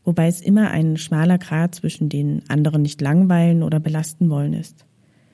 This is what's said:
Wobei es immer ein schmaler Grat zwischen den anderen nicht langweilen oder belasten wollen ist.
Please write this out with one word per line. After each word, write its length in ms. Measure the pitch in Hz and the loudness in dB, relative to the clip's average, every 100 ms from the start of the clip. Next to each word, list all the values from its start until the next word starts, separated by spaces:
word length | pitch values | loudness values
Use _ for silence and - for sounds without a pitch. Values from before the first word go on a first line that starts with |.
Wobei 220 | - 165 165 | -4 0 0
es 160 | 175 | 0
immer 300 | - 208 208 | 2 2 2
ein 260 | 160 160 156 | 0 0 -2
schmaler 400 | - 156 170 180 | -2 0 2 2
Grat 380 | - 156 175 - | 0 -2 -2 -4
zwischen 340 | 160 - 151 | -8 -4 -4
den 320 | 143 147 151 - | -2 -2 -4 -2
anderen 320 | 139 151 151 | 0 0 2
nicht 180 | 147 - | -2 -2
langweilen 600 | 139 160 190 175 170 170 | 0 2 4 4 4 2
oder 180 | 160 156 | 0 -2
belasten 520 | 160 156 156 - 170 | -2 -4 -4 -2 0
wollen 220 | 143 147 | 0 -2
ist. 300 | 160 160 - _ _ _ _ _ | -4 -8 -16 _ _ _ _ _